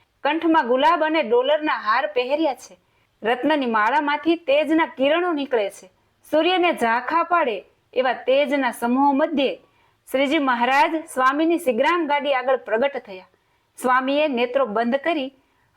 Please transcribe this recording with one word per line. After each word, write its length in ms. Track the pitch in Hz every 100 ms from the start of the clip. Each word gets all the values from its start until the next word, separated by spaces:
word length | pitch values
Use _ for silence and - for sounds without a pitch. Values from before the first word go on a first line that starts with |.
| _ _
કંઠમાં 440 | - 320 339 320 254
ગુલાબ 360 | 254 294 339
અને 200 | 311 320
ડોલરના 500 | 240 240 254 302 302
હાર 340 | 247 214 226 294
પહેર્યા 460 | 269 247 294 320
છે. 240 | 247 - - _ _ _ _
રત્નની 420 | 214 247 277 311 254
માળામાંથી 680 | 220 214 285 294 294 302 330
તેજના 500 | - 294 294 320 320
કિરણો 460 | - 269 320 359
નીકળે 360 | 302 277 233 196
છે. 180 | - 185 _ _ _ _
સૂર્યને 420 | 302 320 370 349
ઝાંખા 500 | 214 233 233 247 320
પાડે 420 | 330 349 294 196 - _ _
એવા 200 | - 254
તેજના 580 | 240 - 269 285 285 262
સમૂહ 420 | 220 240 254 285
મધ્યે 460 | 277 320 294 262 170 _ _ _ _ -
શ્રીજી 280 | 262 277 320
મહારાજ 560 | 269 233 240 269 320 320 311
સ્વામીની 440 | - 262 285 330 339
સિગ્રામ 500 | 339 226 285 349 302
ગાડી 260 | 294 277
આગળ 240 | 262 247 262
પ્રગટ 400 | - 220 277 269
થયા. 300 | 220 185 185 _ _ _ _ -
સ્વામીએ 460 | 247 254 262 285 311
નેત્રો 380 | 240 247 262 247
બંધ 300 | 208 240 269
કરી 380 | 320 330 262 - _ _ _